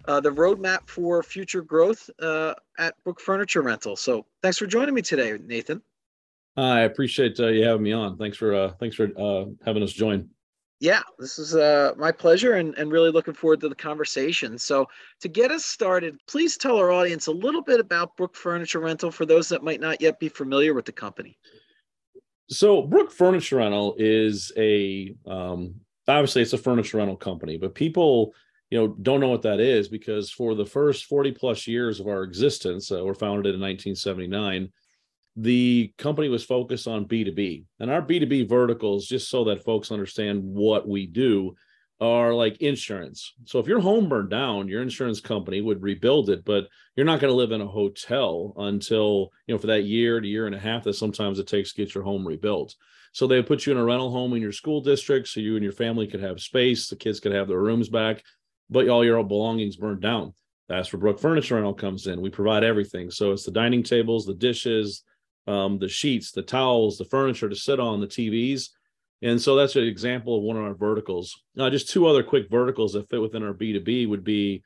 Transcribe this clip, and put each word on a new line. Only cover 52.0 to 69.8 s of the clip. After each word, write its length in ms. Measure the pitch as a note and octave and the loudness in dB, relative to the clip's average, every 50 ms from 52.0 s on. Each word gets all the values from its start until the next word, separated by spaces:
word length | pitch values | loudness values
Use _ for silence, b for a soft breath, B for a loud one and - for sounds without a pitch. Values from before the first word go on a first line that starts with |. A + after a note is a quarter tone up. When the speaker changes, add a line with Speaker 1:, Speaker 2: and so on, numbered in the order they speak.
| F#2+ | -6
Speaker 2:
home 240 | G2 G2+ G2 F#2+ | -4 -4 -4 -4
rebuilt. 480 | E2+ D#2 D#2 F#2+ G#2+ G#2 F2 C#2 - - _ b b b b b b b | -6 -6 -4 -4 -2 -2 -2 -4 -8 -12 _ b b b b b b b
So 160 | - C3 B2+ | -2 2 4
they 120 | C3 B2+ A#2 | 4 4 4
put 220 | - D3+ C#3 - | 2 0 0 0
you 80 | C#3+ C#3 | 0 0
in 60 | B2+ | 2
a 60 | A#2 | 2
rental 260 | A#2 A#2+ B2+ B2+ B2+ | 2 0 0 -2 -4
home 240 | A#2+ B2+ B2+ B2 B2 | -4 -4 -2 -2 -2
in 80 | A#2 A2 | -2 -2
your 80 | G#2 | -4
school 300 | G#2 - - D#3 D3+ D3 | -6 -6 -4 -4 -2 0
district 480 | C3 C#3 C#3 C3+ - - C#3+ C3 A#2 - | 2 2 2 2 2 0 0 0 0 -4
so 100 | - A2 | -6 -6
you 160 | G#2+ G#2+ A2 | -4 -2 -2
and 80 | G#2+ G#2 | -2 -2
your 100 | G2 G2 | -2 -4
family 360 | - A#2+ A2+ A2+ A#2 G#2+ G2+ | -4 -4 -2 -2 -2 -4 -4
could 120 | - G2 | -6 -6
have 200 | G2 F#2+ F#2 F2+ | -6 -6 -8 -8
space, 480 | - - - C3 B2 B2+ B2 A#2 - - | -8 -4 0 2 2 4 2 0 -2 -6
the 80 | - | -10
kids 240 | - - A2 G#2 G#2+ | -6 -4 -4 -4 -2
could 120 | - G#2 G2 | -2 -2 -2
have 140 | G2 G2 | -2 -2
their 160 | F#2+ F#2+ F2+ G2 | 0 0 0 0
rooms 260 | G#2+ A#2 A#2 A#2 G2+ | 2 2 0 0 0
back, 360 | A2+ A2+ G#2+ A2 A2 G#2 - b b b b _ _ _ _ - | 0 0 0 0 -2 -4 -8 b b b b _ _ _ _ -2
but 200 | - B2+ C3 - | 2 2 4 6
all 160 | B2 A#2+ A#2+ | 6 6 6
your 180 | A#2 A2+ A2+ A2 | 4 4 4 2
belongings 540 | G2 G2+ G#2 G#2+ A2+ A2+ A2+ G#2+ G2+ F#2 | 0 0 0 0 0 -2 -2 -2 -4 -6
burned 260 | F2 G#2 G#2+ G#2 F#2 F2 | -6 -6 -6 -6 -4 -2
down. 320 | G#2+ A#2 A2 E2+ - - _ _ _ _ _ _ - | -2 -2 -2 -4 -8 -12 _ _ _ _ _ _ -8
That's 240 | E2+ F#2 F2+ - - | -6 -6 -6 -6 -4
where 60 | F#2 | -2
Brook 220 | F2+ G#2 G2+ G2+ | 0 0 0 2
Furniture 340 | - D3+ E3 D#3 - - B2 | 2 2 2 2 2 0 0
Rental 180 | A2+ G#2 G2+ G2 | 0 0 -2 -4
comes 360 | - - G2 F#2 F#2 - G2 | -4 -6 -6 -6 -6 -6 -8
in. 120 | F2+ F2 | -6 -6
We 100 | F#2 F#2+ | -6 -6
provide 340 | F2+ - G2+ G#2+ A2 G#2+ A2 | -4 0 0 2 4 4 4
everything. 480 | A2+ A2+ G#2 G2+ G2+ - F#2 F2+ F2 - | 4 2 2 0 -2 -4 -10 -10 -8 -4
So 180 | - G#2 G2+ | -2 0 0
it's 140 | G2 G2 - | 0 -2 -4
the 80 | - F#2 | -4 -2
dining 320 | A2 A2+ A#2 B2 B2 A#2 | 0 2 2 2 2 0
tables, 420 | - B2 A#2+ A2+ A2+ A#2 A2+ G2+ | 2 2 2 2 2 0 -2 -2
the 80 | F#2+ G2 | -4 -4
dishes, 720 | F2 A2 B2+ A#2+ - - B2+ A#2 A2 G#2+ G2+ G2 - - _ _ _ _ _ _ _ _ | -2 0 0 0 -2 -2 -2 -2 -2 -2 -4 -6 -12 -18 _ _ _ _ _ _ _ _
um, 320 | - G#2 G2+ G2 G2 G2+ G2 | -4 -2 0 0 0 -2 -2
the 100 | G2 F#2 | -4 -4
sheets, 440 | - - - D3 C3 A2+ - - - | -4 -2 -2 -2 -2 -2 -4 -6 -8
the 100 | F#2+ F#2+ | -10 -6
towels, 560 | - - C3 C3 B2+ B2 A#2 A2 G#2 G2 - | -2 0 0 2 2 4 4 2 2 0 -4
the 60 | A2 | -6
furniture 440 | - - C3+ C3+ C3+ B2 - - G#2 | -4 -2 0 0 0 -2 -2 -4 -6
to 60 | G2+ | -6
sit 240 | G2+ - - C#3+ C3 | -6 -4 -2 -2 0
on, 220 | B2 A#2 G#2+ G2+ | 0 -2 -2 -4
the 80 | G#2 G2 | -4 -6
T 200 | - - A#2+ A2 | -6 -6 -4 -2
Vs. 420 | G#2 A2+ A#2 B2+ C#3 C3 B2+ - _ _ _ _ _ _ _ _ _ _ - | -2 0 0 -2 -2 -4 -8 -10 _ _ _ _ _ _ _ _ _ _ -2
And 180 | A#2+ A#2+ A#2+ | 0 0 0
so 140 | A#2 C#3+ C3+ | 2 4 4
that's 220 | C#3 C#3+ C3+ - | 4 4 4 2
an 80 | C#3 | 2